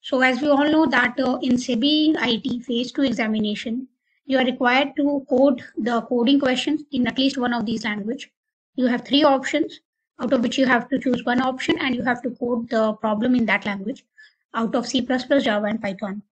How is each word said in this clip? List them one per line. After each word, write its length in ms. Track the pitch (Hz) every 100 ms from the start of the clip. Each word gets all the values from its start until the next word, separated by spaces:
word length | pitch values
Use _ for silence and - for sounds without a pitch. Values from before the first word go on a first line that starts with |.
So 180 | - 262
as 200 | 254 247
we 60 | 302
all 240 | 277 294
know 160 | 311 320
that, 320 | 247 247 247
uh, 200 | 262 262
in 120 | 269
sebi 600 | 240 254 233 285 302 311 311
I 200 | 240 226
T 240 | 262 247
phase 320 | - 233 240
two 100 | -
examination, 880 | 269 226 220 214 214 208 - 233 269 _ _ _ -
you 120 | 262
are 60 |
required 500 | 254 254 247 254 285 277
to 280 | 285 285 277
code 360 | 247 277 254 - -
the 240 | 220 233
coding 360 | 226 247 233 277
questions 460 | 277 254 - 311 302
in 160 | 262 233
at 100 | 226
least 200 | 269 269
one 140 | 247
of 140 | 240 220
these 160 | 220
language. 480 | 220 208 202 269 - _ _ _ _ -
You 100 | 254
have 180 | 240
three 200 | 240 277
options, 560 | 302 269 269 294 320 - _ _ _ _
out 120 | 247
of 120 | 262
which 140 | 233 -
you 80 | 262
have 220 | 247 233
to 100 | 262
choose 240 | 269 240
one 180 | 240 247
option 340 | 262 254 - 330
and 120 | 277
you 120 | 240
have 180 | 240 240
to 80 | 254
code 400 | - 240 240 233
the 220 | 226 220
problem 420 | 214 220 214 247
in 120 | 247 220
that 200 | 202 214
language 380 | 196 196 277 _ _ - _ _
out 220 | 226 226 247
of 100 | 233
C 160 | 254
plus 220 | 247 254
plus, 180 | 254 277
Java 240 | 233 208 208
and 160 | 220
Python. 400 | 214 190 202 202 -